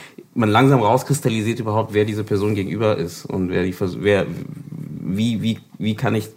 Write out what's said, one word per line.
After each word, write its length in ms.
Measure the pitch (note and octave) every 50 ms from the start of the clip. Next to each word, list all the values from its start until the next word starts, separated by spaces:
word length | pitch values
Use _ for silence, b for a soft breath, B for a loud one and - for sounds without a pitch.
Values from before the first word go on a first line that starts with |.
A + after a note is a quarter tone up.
| B B B B - _ _
man 140 | A#2+ A2+ G#2
langsam 320 | G#2 A#2 C3 C3+ C#3+ B2
rauskristallisiert 800 | G#2+ G2+ A#2+ C3 - - C#3+ C#3+ - B2 A2+ A2 G#2 A2 A2+ A#2+
überhaupt, 320 | A2 A2 G#2 A2 G#2+ G2+ G2+
wer 140 | G#2 G#2+
diese 180 | G#2+ G#2 G#2+ G#2
Person 300 | G2+ G#2+ G2 G2+ G#2+ G#2+
gegenüber 420 | G2+ F#2+ F2+ E2 G#2+ A2+ G#2+ G2+
ist 300 | - F2 E2 - - -
und 240 | - - F#2+ F2+ F2
wer 120 | F#2 F#2+ F2+
die 120 | F#2 F#2
vers-, 240 | - G2+ F2+ D#2+ A#1+
wer, 260 | E2 G#2 G2+ F#2+ F2 D2 E2+ - - - - - - - - - - - - -
wie, 420 | - D#2+ F#2 G2+ A2+ A#2+ A2+ G2 G2+
wie, 160 | A2+ A2 - - _ - -
wie 160 | F#2 A2 G#2+
kann 200 | - C3+ G#2 A2+
ich 140 | A2 G#2 - -